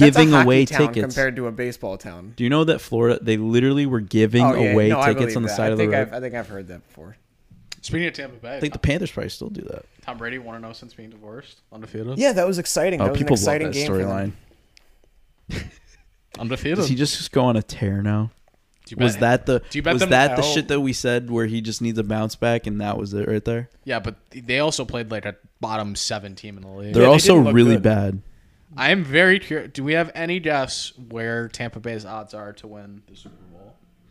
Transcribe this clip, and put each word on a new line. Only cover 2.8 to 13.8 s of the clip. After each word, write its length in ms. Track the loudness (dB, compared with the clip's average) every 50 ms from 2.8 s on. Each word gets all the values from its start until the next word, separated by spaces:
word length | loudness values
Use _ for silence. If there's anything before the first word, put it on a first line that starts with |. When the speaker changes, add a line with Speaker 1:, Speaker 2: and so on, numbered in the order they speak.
Speaker 2:
Florida, 380 | -2 -4 -2 2 2 2 2 0
they 140 | 0 -2 -2
literally 480 | 0 0 2 2 2 4 2 2 2 0
were 160 | 0 -2 -4
giving 420 | -4 0 2 2 2 4 4 4 4
Speaker 1:
Oh, 100 | 4 4
yeah, 180 | 2 2 2
Speaker 2:
away 160 | 4 4 4 4
Speaker 1:
no, 100 | 4 4
I 100 | 2 2
Speaker 2:
tickets 120 | 2 0 0
Speaker 1:
believe 120 | -2 -2
Speaker 2:
on 60 | -2
the 60 | -2 -2
Speaker 1:
that. 80 | -2 -2
Speaker 2:
side 80 | 0 0
Speaker 1:
I 40 |
Speaker 2:
of 40 | 0
the 60 | 0
Speaker 1:
think 100 | 0 0
Speaker 2:
road? 80 | 0 -2 -2 -4
Speaker 1:
I've, 60 | -6
I 60 | -10
think 140 | -10 -8 -8
I've 140 | -10 -10 -10
heard 200 | -12 -16 -16 -16
that 180 | -18 -20 -20 _
before. 300 | _ -20 -20 -20 -20 _ _ _ _ _ _ _ -20 -20 -20 -20 -20 -16
Speaker 3:
Speaking 240 | -12 -8 -6 -4 -4 -6
of 60 | -6
Tampa 220 | -10 -14 -16 -16
Bay, 200 | -16 -14 -12 -10
Speaker 2:
I 40 | -6
think 120 | -6 -6
the 60 | -6 -4
Speaker 3:
Tom, 140 | -2 -2
Speaker 2:
Panthers 180 | -2 -2 -4 -6
probably 160 | -8 -8 -10 -10
still 220 | -10 -12 -12 -12
do 100 | -12 -12
that. 240 | -12 -14 -14 -16 -16 _ _ _
Speaker 3:
Tom 160 | -16 -16 -14
Brady, 220 | -12 -10 -10 -10 -12
one 180 | -14 -14 -16
and 80 | -16 -16
oh 80 | -18
since 220 | -18 -20 -20 -20 _
being 160 | -20 -20 -20
divorced, 500 | -20 -20 -20 -20 -18 -18 -20 -20 -20 _ _ _
undefeated. 460 | -20 -20 -18 -14 -12 -10 -8 -8 -4
Speaker 1:
Yeah, 160 | 0 0 0
that 140 | 2 0 0
was 120 | 0 -2 -2
exciting. 440 | -4 -4 -2 -2 0 0 0 0
Speaker 2:
Oh, 20 | 0
Speaker 1:
That 60 | 0
was 80 | 0 0
an 40 | 2
Speaker 2:
people 80 | 2 2
love 60 | 2
Speaker 1:
exciting 240 | 2 0 0 0 -2
Speaker 2:
that 80 | -4 -4
Speaker 1:
game 120 | -4